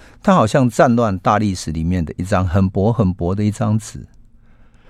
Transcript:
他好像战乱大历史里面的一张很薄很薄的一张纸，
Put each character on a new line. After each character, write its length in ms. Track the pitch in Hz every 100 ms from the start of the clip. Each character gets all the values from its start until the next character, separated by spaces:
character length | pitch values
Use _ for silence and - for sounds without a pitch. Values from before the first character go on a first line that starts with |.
| - -
他 100 | -
好 140 | 185 110
像 220 | 151 123
战 260 | - 147 117
乱 220 | 113 92
大 180 | 123 107
历 160 | 107
史 160 | 90 -
里 140 | 80
面 200 | 80 90 80
的 80 | -
一 60 |
张 240 | 92 98 92
很 220 | 98 95
薄 240 | 98 101
很 200 | 117 95
薄 220 | 92 87 98
的 80 |
一 80 | 104
张 260 | 101 110 110
纸， 300 | - - - - - - - - - - -